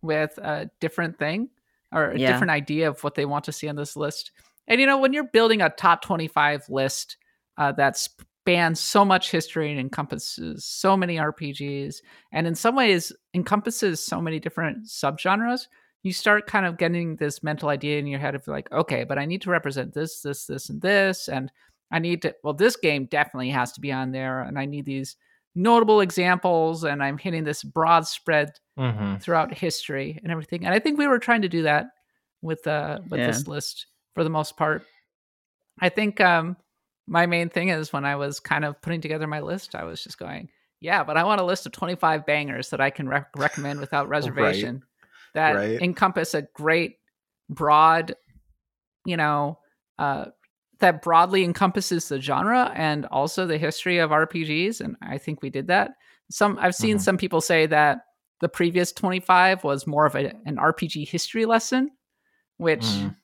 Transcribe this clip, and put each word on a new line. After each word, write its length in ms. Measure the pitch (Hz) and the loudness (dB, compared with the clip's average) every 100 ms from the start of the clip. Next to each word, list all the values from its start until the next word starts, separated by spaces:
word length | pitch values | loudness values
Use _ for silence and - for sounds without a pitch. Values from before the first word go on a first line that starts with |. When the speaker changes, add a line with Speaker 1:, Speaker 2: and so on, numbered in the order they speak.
Speaker 1:
with 360 | 165 151 151 - | 0 0 0 -4
a 300 | 202 151 - _ | -6 -4 -6 _
different 380 | 160 - 165 165 | -6 -2 -4 -2
thing 320 | 151 180 240 _ _ _ _ | -4 -2 -4 _ _ _ _
or 200 | 160 151 | -2 0
a 80 | - | 2
Speaker 2:
Yeah. 120 | 131 | 2
Speaker 1:
different 200 | 123 185 | 4 2
idea 380 | 151 143 151 160 | 0 0 0 0
of 140 | 143 | 0
what 120 | 147 151 | -6 -4
they 100 | 143 | -2
want 200 | 143 - | -2 -6
to 60 | |
see 160 | - 151 | -8 -8
on 80 | 147 | -8
this 200 | 147 - | -8 -6
list. 360 | 147 - - _ _ _ - | -6 -6 -12 _ _ _ 0
And, 120 | 233 | 4
you 80 | 269 | 6
know, 100 | 277 | 4
when 140 | 269 | 4
you're 100 | 277 | 0
building 380 | 285 220 226 220 | 2 4 6 4
a 80 | 170 | 2
top 320 | - 185 170 | 2 2 2
twenty-five 680 | - 170 160 - 147 147 - | 0 -4 -2 2 2 0 -4
list, 480 | 135 135 - - - _ _ _ - | -2 -2 -2 -10 -16 _ _ _ -2
uh, 140 | 143 | -2
that 240 | 139 139 - | 2 2 2
spans 800 | - _ - _ - 175 165 160 | -8 _ -20 _ 2 4 4 0
so 240 | - 208 202 | 2 4 6
much 240 | 185 - | 4 2
history 400 | 165 160 - 151 | -2 -2 -4 -4
and 80 | 147 | -4
encompasses 880 | 131 - 151 - - - - - - | -6 -6 -6 -6 -8 -10 -10 -10 -10
so 300 | - 190 196 | -2 2 2
many 220 | 180 165 | 2 -2
R 120 | 151 | -2
P 180 | 151 147 | -4 -10
Gs, 500 | 143 143 139 139 - _ - _ | -8 -8 -6 -8 -10 _ -20 _
and 160 | 165 165 | -4 -2
in 80 | 170 | 0
some 200 | 226 262 | 2 4
ways 360 | 240 185 165 - _ | 4 4 2 -12 _
encompasses 680 | 180 175 208 208 226 208 160 | -4 0 0 0 -2 -2 -2
so 180 | - 175 | -4 -4
many 180 | 165 160 | -4 -4
different 460 | 165 165 160 226 - | -6 -4 -4 -4 -12
subgenres, 840 | - 143 151 190 202 233 247 - _ _ _ | -4 -4 -2 0 0 0 -4 -8 _ _ _
you 100 | 190 | -6
start 340 | 180 - 208 208 | -2 2 2 2
kind 180 | 214 185 | 0 0
of 120 | 170 | 0
getting 400 | 170 175 170 156 | 0 0 -2 -4
this 260 | 151 - | -4 -4
mental 260 | 156 151 151 | -4 -4 -2
idea 300 | 143 143 147 | -2 0 -2
in 80 | 143 | -2
your 120 | 139 | -4
head 140 | 143 143 | -4 -6
of, 120 | 143 | -6
like, 240 | 143 143 | -8 -4
"Okay, 320 | - - 135 | -2 0 -2
but 140 | 120 139 | -2 -4
I 60 | 143 | -4
need 160 | 185 | -4
to 80 | 190 | 0
represent 420 | 175 151 135 127 | -2 0 -6 -6
this, 280 | - 160 - | -6 -6 -6
this, 240 | 143 143 - | -10 -10 -8
this, 220 | 139 - | -10 -8
and 120 | 143 | -4
this, 460 | 175 202 196 185 - | 2 4 2 0 -6
and 220 | 151 131 _ _ _ _ | -6 -8 _ _ _ _
I 80 | 165 | -2
need 220 | 165 175 | 0 -2
to, 120 | 165 - | -2 -4
well, 100 | 147 | -6
this 220 | 143 214 240 | 2 2 4
game 300 | 160 147 131 | 0 0 -2
definitely 440 | 147 147 131 127 | 0 0 -2 -2
has 200 | 139 123 | 0 -2
to 80 | - | -4
be 100 | 143 | -6
on 200 | 131 131 | -4 -4
there, 300 | 131 131 131 | -6 -6 -6
and 160 | 127 139 | -6 -6
I 80 | 139 | -6
need 200 | 143 139 | -6 -6
these 320 | 135 135 - _ _ _ | -6 -8 -12 _ _ _
notable 460 | - 196 233 226 214 | -2 4 6 6 6
examples, 840 | 190 180 180 180 185 170 160 165 160 | 4 2 2 2 2 2 2 0 -2
and 180 | 143 | 0
I'm 140 | 139 143 | -2 -2
hitting 260 | 196 165 | -4 -4
this 180 | 151 147 | -4 -6
broad 440 | 143 160 160 170 160 | -6 0 4 4 4
spread 460 | - - 156 147 - _ - | -8 0 2 2 -6 _ -4
Speaker 3:
Mm-hmm. 380 | 131 107 104 98 | -2 0 -2 -4
Speaker 1:
throughout 360 | - 170 143 | 0 0 0
history 640 | - 175 - - 139 139 156 | -2 -4 -4 -6 -6 -6 -8
and 80 | 165 | -6
everything." 340 | 165 151 175 175 | -8 -6 -6 0
And 80 | |
I 60 | 190 | 2
think 180 | 311 294 | 2 0
we 80 | 285 | 2
were 140 | 247 | 2
trying 220 | 240 233 | 4 2
to 60 | 190 | 2
do 140 | 170 | 0
that 240 | 156 147 247 _ _ _ _ _ | 2 2 0 _ _ _ _ _
with, 240 | 160 160 - | -8 -6 -2
uh, 340 | 151 151 147 175 | -4 -4 -8 -6
with 100 | - | -2
this 240 | 123 117 143 | 0 -2 -4
Speaker 2:
Yeah. 60 | |
Speaker 1:
list 340 | 147 - - - _ _ - | -6 -8 -12 -16 _ _ -4
for 80 | |
the 60 | 160 | -2
most 280 | 160 151 - | -2 -4 -2
part. 300 | 151 151 - _ _ _ _ _ _ _ _ _ | 0 0 -6 _ _ _ _ _ _ _ _ _
I 100 | 180 | -2
think, 300 | 180 214 202 | 0 -2 4
um, 360 | 185 170 165 185 _ _ _ _ - | 4 4 0 -6 _ _ _ _ -2
my 200 | 170 175 | 2 2
main 240 | 170 170 | 2 0
thing 180 | 170 180 | 0 0
is 220 | 165 156 | -2 -2
when 120 | 147 143 | -4 -2
I 100 | 143 | -2
was 240 | 143 143 | -4 -8
kind 240 | - 147 151 | -2 -2 -2
of 160 | 147 | -6
putting 200 | - 170 | -6 -6
together 260 | 156 156 156 | -4 -6 -4
my 140 | 151 | -6
list, 340 | 143 185 - - | -6 -8 -8 -12
I 80 | |
was 180 | 82 82 | -10 -12
just 140 | - - | -14 -14
going, 320 | 87 87 - _ _ _ | -12 -12 -14 _ _ _
"Yeah, 240 | 156 190 | -2 -2
but 140 | 151 151 | 0 0
I 60 | 180 | 2
want 160 | 208 | 2
a 20 | |
list 220 | 180 185 - | 0 -2 -6
of 80 | |
twenty-five 520 | - 175 180 165 156 151 | -8 -6 0 2 0 0
bangers 440 | 147 143 - 135 | -2 -2 -8 -8
that 100 | 139 | -2
I 80 | 135 | -2
can 180 | 143 139 | -2 -2
rec-, 260 | 139 139 143 | -2 -4 -2
recommend 460 | 143 - 143 143 | -2 -2 -8 -8
without 240 | 139 143 143 | -4 -4 -2
Speaker 3:
<laughs> 40 | |
Right. 80 | 147 | -2
Speaker 1:
reservation 640 | 131 143 107 95 120 127 _ _ _ _ - | -2 0 0 0 -4 -8 _ _ _ _ -10
that 180 | 151 156 123 | 0 2 2
Speaker 3:
Right. 260 | 104 113 | 0 0
Speaker 1:
encompass 520 | 180 175 190 180 165 | -2 0 0 0 -2
a 100 | 151 147 | -4 -6
great 440 | - 151 165 170 - _ _ _ _ _ | -4 0 2 0 -8 _ _ _ _ _
broad, 640 | 147 151 151 160 160 165 - _ _ _ _ _ _ _ _ - | -4 4 8 8 6 0 -8 _ _ _ _ _ _ _ _ -6
you 120 | 170 | 0
know, 420 | 151 147 147 160 _ _ _ - | 2 2 -2 -6 _ _ _ -4
uh, 280 | 143 135 - _ _ _ _ _ | -2 -2 -6 _ _ _ _ _
that 220 | 190 160 | 2 2
broadly 420 | 170 165 180 190 | 4 6 6 4
encompasses 640 | 180 170 190 185 185 175 - | 2 2 2 0 -2 -4 -4
the 100 | 139 | -6
genre 500 | 135 135 196 247 247 | -2 -2 2 2 0
and 320 | - 156 151 139 | 0 -2 -2 -2
also 380 | - 151 - 185 | -2 -2 -2 -2
the 120 | 151 | 0
history 400 | 151 - - 175 | -2 -2 0 2
of 120 | 160 | 4
R 140 | 151 156 | 2 2
P 160 | 170 156 151 185 | -2 -2 -2 -2
Gs." 140 | 226 | -4
And 140 | 156 135 | -8 -10
I 160 | - 139 | -10 -10
think 240 | - 156 | -8 -8
we 80 | 139 | -6
did 180 | 135 139 | -8 0
that. 240 | 185 202 - _ _ _ | 2 2 -4 _ _ _
Some, 260 | 185 208 196 | 0 0 4
I've 160 | 185 180 | 0 2
seen 200 | 220 208 | 0 2
Speaker 3:
Mm-hmm. 80 | |
Speaker 1:
some 140 | 190 185 | 2 0
people 240 | 147 165 | 2 0
say 240 | 160 165 156 | 2 4 4
that 380 | 156 147 185 _ _ _ _ | 6 4 4 _ _ _ _
the 100 | 170 | -4
previous 420 | - 175 175 175 | 0 0 2 0
twenty-five 720 | - 190 185 180 185 185 190 | 0 -2 -2 4 6 6 4
was 220 | 156 139 135 | 0 -2 -2
more 200 | 147 151 | 4 4
of 100 | 139 | 4
a, 180 | 139 - - | -4 -6 -8
an 120 | 143 | 0
R 160 | 143 | 0
P 140 | 170 170 | 0 -4
G 180 | 151 147 | -6 -6
history 400 | 170 - 220 220 | -6 -4 -2 2
lesson, 460 | 226 220 254 277 _ _ _ _ _ _ _ | 2 2 0 0 _ _ _ _ _ _ _
which, 240 | 170 151 | 0 2
Speaker 3:
Mm. 340 | 113 101 101 95 | 0 0 -2 -6